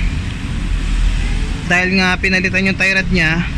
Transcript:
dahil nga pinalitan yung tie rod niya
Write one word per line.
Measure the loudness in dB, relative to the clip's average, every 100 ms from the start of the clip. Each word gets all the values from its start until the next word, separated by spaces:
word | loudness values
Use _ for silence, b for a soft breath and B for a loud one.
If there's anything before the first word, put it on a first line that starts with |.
| B -2 -6 -6 -6 -4 -2 -2 0 2 2 2 0 0 -2 -4 0
dahil | 0 2 2
nga | 2
pinalitan | 0 0 0 0 0 0
yung | 0
tie | 0
rod | 0 2
niya | 2 2 2 0